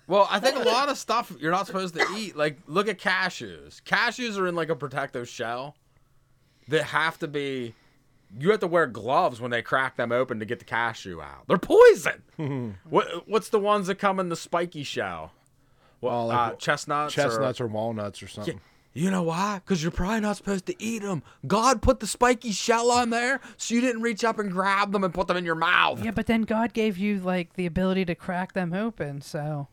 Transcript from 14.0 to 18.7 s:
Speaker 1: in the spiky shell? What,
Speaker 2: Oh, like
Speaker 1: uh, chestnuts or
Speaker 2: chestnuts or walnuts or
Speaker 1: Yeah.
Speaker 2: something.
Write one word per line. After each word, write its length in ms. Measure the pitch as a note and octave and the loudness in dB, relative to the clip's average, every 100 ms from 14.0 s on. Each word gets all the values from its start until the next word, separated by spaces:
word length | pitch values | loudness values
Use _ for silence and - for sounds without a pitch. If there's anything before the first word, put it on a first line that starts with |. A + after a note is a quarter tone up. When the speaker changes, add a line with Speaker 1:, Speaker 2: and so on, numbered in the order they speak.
| G#3 F#3+ | 0 0
Speaker 1:
in 80 | F3+ | -2
the 80 | E3 | -6
spiky 460 | - E3+ F3 D#3+ | -4 -2 -2 -6
shell? 500 | C3+ B2 G2+ E2+ D#2+ - _ _ _ _ _ _ | -8 -6 -6 -6 -12 -16 _ _ _ _ _ _
What, 140 | B2 | -4
Speaker 2:
Oh, 140 | A#2+ A#2 | -2 0
like 100 | A#2+ A#2 | 0 0
Speaker 1:
uh, 20 | A#2 | -2
chestnuts 580 | - D3 - D3 D3 | -2 -2 -2 -4 -2
or 20 | D3 | 0
Speaker 2:
chestnuts 380 | C#3 A2+ A2 B2 | 0 2 -2 -2
or 80 | A#2+ | -4
walnuts 560 | G#2+ A2+ A2 G#2 - | -4 -4 -4 -6 -10
or 40 | G2 | -14
Speaker 1:
Yeah. 40 | |
Speaker 2:
something. 300 | - G#2 G2+ - | -10 -8 -8 -12